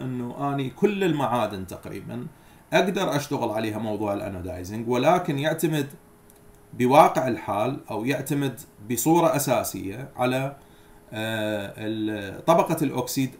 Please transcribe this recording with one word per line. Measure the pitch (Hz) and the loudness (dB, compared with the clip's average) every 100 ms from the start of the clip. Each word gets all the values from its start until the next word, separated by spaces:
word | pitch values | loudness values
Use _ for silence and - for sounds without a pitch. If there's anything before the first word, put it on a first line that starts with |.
أنه | 131 123 120 120 143 | -6 -6 -6 -4 -2
أني | 139 131 | -2 -4
كل | - 208 196 | 0 0 2
المعادن | 185 147 127 120 104 101 92 | 0 2 0 0 -2 -4 -10
تقريبًا | - 98 98 104 117 - - - - - | -10 -10 -12 -10 -10 -12 -16 -20 -20 0
أقدر | 165 190 196 180 143 | 2 2 0 0 -2
أشتغل | - 127 113 | -2 -2 0
عليها | 110 110 107 | -2 -2 -2
موضوع | 110 101 107 | -4 -2 -2
الأنودايزنج، | 101 98 92 87 85 90 110 117 | -2 -4 -8 -8 -8 -8 -6 0
ولكن | 123 143 175 175 139 | 2 4 4 2 -2
يعتمد | 156 160 160 151 135 - - - - - - - - | 0 0 0 0 -2 -8 -20 -20 -20 -20 -20 -20 -10
بواقع | 110 123 143 185 - 127 | 0 6 8 8 6 -2
الحال | 107 - 101 120 143 - | -2 -2 -2 0 -2 -6
أو | 104 120 | -4 -2
يعتمد | 135 131 143 135 117 - - 107 | -2 0 0 -2 -4 -16 -12 -6
بصورة | 117 160 165 160 135 | 0 4 6 6 4
أساسية | 139 117 92 147 95 110 135 - | 2 2 0 -6 -8 -10 -10 -2
على، | 123 131 135 139 - - - - - | 0 0 -2 -8 -20 -20 -20 -20 -12
آه، | 110 113 110 107 107 101 107 | -8 -4 -2 -2 -2 -6 -8
ال-، | 110 110 107 104 98 98 - | -6 -2 -2 -4 -6 -2 4
طبقة | 165 165 165 | 4 4 0
الأوكسيد | 139 127 120 143 131 | 0 -2 -4 -2 -2